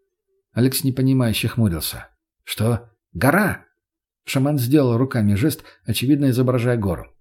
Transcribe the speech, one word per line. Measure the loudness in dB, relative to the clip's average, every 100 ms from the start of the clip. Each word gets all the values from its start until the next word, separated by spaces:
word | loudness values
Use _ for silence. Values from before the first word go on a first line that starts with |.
| _ _ _ _ _
Алекс | 0 0 0 -4
непонимающе | -2 0 2 0 -2 -4
хмурился. | 0 0 0 -8 -10 -16 _ _ _ -14
"Что?" | -4 -2 -2 -6 _ _
"Гора!" | -2 2 2 0 -2 _ _ _ _ _ _
Шаман | -6 -2 0 0
сделал | 2 2 4 2
руками | 0 0 0
жест, | 2 0 -2 -12 -16
очевидно | -6 -4 0 2 2
изображая | 2 2 0 0 0
гору. | -2 -4 -8 _